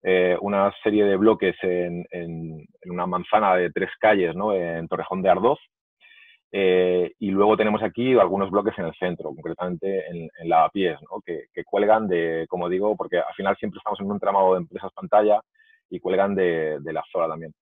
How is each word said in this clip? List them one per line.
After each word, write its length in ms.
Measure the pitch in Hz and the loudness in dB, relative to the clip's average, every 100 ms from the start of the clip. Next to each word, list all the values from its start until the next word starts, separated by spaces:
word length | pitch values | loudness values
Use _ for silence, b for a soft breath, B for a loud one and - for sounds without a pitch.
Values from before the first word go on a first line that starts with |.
eh, 340 | 92 92 90 87 | 2 2 4 0
una 320 | 101 101 101 - | 0 0 0 0
serie 200 | 107 107 | 0 2
de 120 | 101 98 | 4 4
bloques 400 | 107 107 95 - | 4 4 0 0
en, 440 | 92 90 87 87 85 | -2 -2 -2 -6 -8
en, 520 | 90 85 82 80 78 76 _ | -10 -10 -10 -10 -12 -18 _
en 100 | 90 | -12
una 160 | 87 90 | -6 -4
manzana 500 | 90 87 107 101 92 | -4 0 2 4 2
de 160 | 87 | 0
tres 180 | 82 95 - | -2 -6 2
calles, 380 | 107 104 87 85 | 2 4 0 -2
¿no? 180 | 104 | -2
En 320 | 98 85 82 82 | 0 -2 -4 -6
Torrejón 340 | 92 - 95 | -6 -6 -2
de 100 | 92 | 2
Ardoz. 280 | 92 113 147 _ _ _ _ b b b b _ | 4 2 0 _ _ _ _ b b b b _
Eh, 640 | 101 95 92 92 90 87 _ | 0 2 4 4 2 -2 _
y 120 | 101 | -2
luego 240 | 98 104 104 | 2 4 4
tenemos 260 | 107 107 | 2 0
aquí 340 | 110 - 127 123 | -4 -2 2 4
algunos 340 | 92 98 95 | 4 2 0
bloques 280 | 98 101 - | 0 0 -4
en 60 | |
el 100 | 82 | -8
centro, 360 | - 90 82 78 | -4 -6 -4 -10
concretamente 720 | 82 80 82 90 87 95 95 80 | -10 -10 -6 -6 -4 -4 -4 -6
en, 220 | 85 82 - | -12 -14 -12
en 100 | 82 | 0
Lavapiés, 480 | 80 78 101 90 73 - | 2 2 0 -2 -4 -12
¿no? 100 | - | -14
Que, 240 | - 80 - | -10 -12 -10
que 120 | - | -14
cuelgan 420 | - 98 104 110 107 | -4 0 4 2 2
de, 400 | 87 82 82 80 | 0 0 -4 -4
como 200 | 90 87 | -6 -2
digo, 260 | 92 104 101 | -2 -2 -4
porque 220 | 90 87 | -2 -2
al 160 | 65 | -4
final 220 | 85 98 101 | -4 -4 -2
siempre 220 | 107 92 | -6 -8
estamos 200 | - - | -10 -6
en 80 | 98 | -6
un 60 | |
entramado 400 | 104 101 98 95 | -2 0 2 2
de 80 | 92 | 2
empresas 320 | 82 90 95 | -2 -12 -12
pantalla 480 | - 95 104 107 104 _ b b b _ | -12 0 2 4 2 _ b b b _
y 80 | 90 | -8
cuelgan 380 | 92 92 98 98 | -2 0 0 0
de, 420 | 90 82 78 73 | 0 0 -2 -4
de 140 | 73 | -6
la 80 | 78 | -8
Azora 260 | - 90 82 | -6 -4 -4
también. 260 | 80 80 _ | -4 -12 _